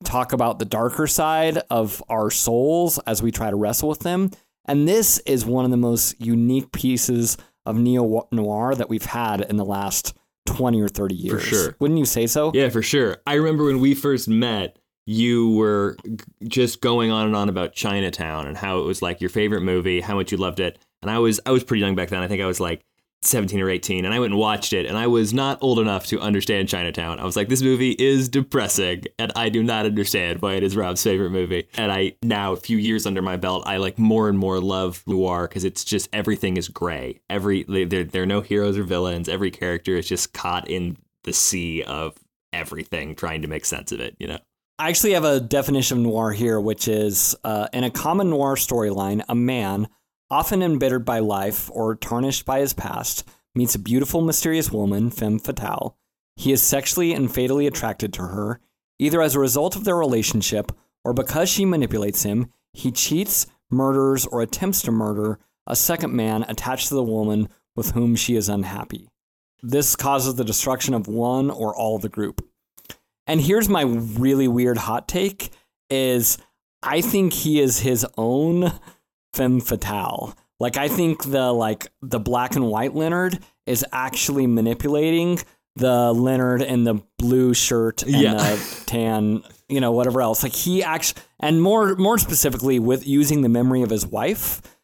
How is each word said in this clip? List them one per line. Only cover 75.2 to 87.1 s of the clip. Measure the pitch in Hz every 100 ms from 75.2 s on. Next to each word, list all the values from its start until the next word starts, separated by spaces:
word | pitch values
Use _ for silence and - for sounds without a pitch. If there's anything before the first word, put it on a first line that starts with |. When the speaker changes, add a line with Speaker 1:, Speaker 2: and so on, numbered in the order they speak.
| 196 196 - - _ _ _
Speaker 1:
is | 135 127 123 113 - - _ _ _
I | 123 156
think | 233 202 180
he | - 156 151
is | 135 113
his | 131 120 - -
own | 113 131 160 175 175 - - - _ _ _
femme | - 127 127
fatale. | - 107 104 104 - - 117 - _ -
Like, | 120 135
I | 147
think | 208 165 160
the, | 135 135 127
like, | 120 110 107 - _
the | 127 120
black | 107 120 127 143
and | 120
white | 107 131
Leonard | 147 160 175 185 180 - _ -
is | 117 -
actually | 127 131 131 - 139 123
manipulating | 113 113 120 147 147 160 165 175 175 - _ _
the | - 127 123 120
Leonard | 117 127 127 127 123
in | 127 123
the | 117 104 -